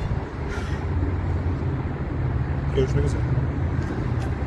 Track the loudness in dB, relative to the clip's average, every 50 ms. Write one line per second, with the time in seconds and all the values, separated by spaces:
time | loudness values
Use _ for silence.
0 | -2 -2 0 -2 -2 -4 -4 -4 -4 -4 -4 -2 -2 -2 -2 -2 0 0 0 0
1 | 2 2 0 0 0 0 0 0 0 0 0 0 0 0 0 -2 -2 -2 -2 -4
2 | -4 -2 -2 0 0 0 0 0 0 0 0 0 0 0 2 2 2 4 4 2
3 | 2 2 2 2 2 2 2 2 2 2 0 0 0 0 0 0 0 0 0 0
4 | 0 0 0 0 0 0 -2 -2 -2